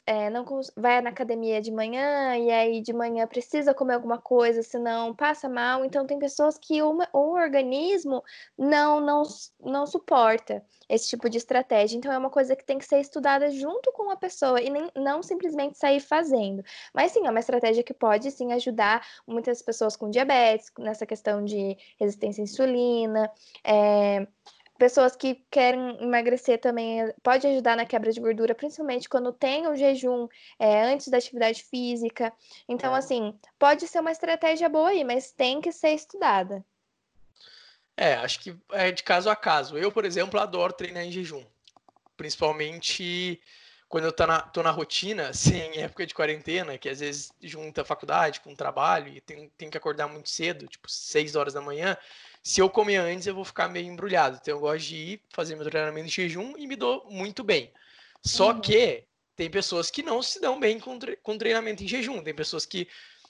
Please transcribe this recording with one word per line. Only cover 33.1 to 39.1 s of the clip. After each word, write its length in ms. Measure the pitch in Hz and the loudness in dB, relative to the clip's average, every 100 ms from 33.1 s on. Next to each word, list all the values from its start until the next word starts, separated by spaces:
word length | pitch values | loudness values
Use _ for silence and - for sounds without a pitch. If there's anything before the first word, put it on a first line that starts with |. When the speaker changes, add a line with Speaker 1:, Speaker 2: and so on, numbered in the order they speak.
| 247 214 214 _ - | -2 -2 -8 _ 4
Speaker 1:
pode 280 | 285 - 339 | 4 4 0
ser 140 | 339 | -2
uma 100 | 320 | -2
estratégia 580 | 330 330 330 320 320 339 | -2 -2 0 0 2 2
boa 200 | 311 330 | 2 2
aí, 160 | 392 | 2
mas 260 | 254 247 - | 0 -2 -4
tem 300 | - 254 285 | -2 0 0
que 100 | 339 | -4
ser 180 | - 311 | 0 0
estudada. 760 | 302 - 392 320 196 185 196 - _ _ _ _ _ - _ - - - _ _ - | 0 -4 -2 2 2 0 -8 -14 _ _ _ _ _ -20 _ -20 -20 -20 _ _ 0
Speaker 2:
É, 180 | 165 | 2
acho 260 | 120 123 - | 2 -2 -6
que 160 | 190 175 - | -10 -18 -10
é 180 | 202 185 | -2 0
de 120 | 180 | -2
caso 280 | - | 0